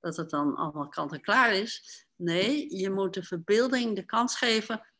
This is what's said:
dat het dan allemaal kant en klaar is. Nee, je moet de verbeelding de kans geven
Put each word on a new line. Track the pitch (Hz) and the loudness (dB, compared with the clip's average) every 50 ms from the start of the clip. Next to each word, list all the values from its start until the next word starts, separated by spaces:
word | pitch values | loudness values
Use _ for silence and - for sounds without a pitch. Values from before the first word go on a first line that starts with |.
dat | - 175 160 | -6 -6 -6
het | - 160 160 | -6 -6 -4
dan | - 147 147 147 - | -2 0 0 0 0
allemaal | - 165 156 147 151 143 143 | -2 -4 -6 -4 -6 -8 -8
kant | - - 147 143 | -6 -6 -6 -6
en | 170 151 | -6 -8
klaar | - - 208 254 254 233 208 | 0 2 4 6 6 6 4
is. | 190 208 226 - - - - - - _ _ _ | 2 0 -2 -6 -12 -12 -18 -20 -20 _ _ _
Nee, | _ 175 170 165 180 190 220 285 302 - - 170 | _ -2 0 2 2 2 2 0 -2 -2 -6 -6
je | 190 185 196 | -4 -2 -2
moet | 190 190 196 185 180 | 0 0 0 -2 -2
de | 190 | -6
verbeelding | 170 - 185 170 165 - 208 220 247 262 262 254 240 233 214 | -8 -6 -8 -8 0 2 4 4 4 4 2 0 0 0 -2
de | 196 180 | -4 -4
kans | - - 226 240 247 - | -2 0 0 0 0 0
geven | - - 240 220 220 220 - 226 214 - _ _ _ | 0 2 2 2 2 2 -2 -8 -8 -8 _ _ _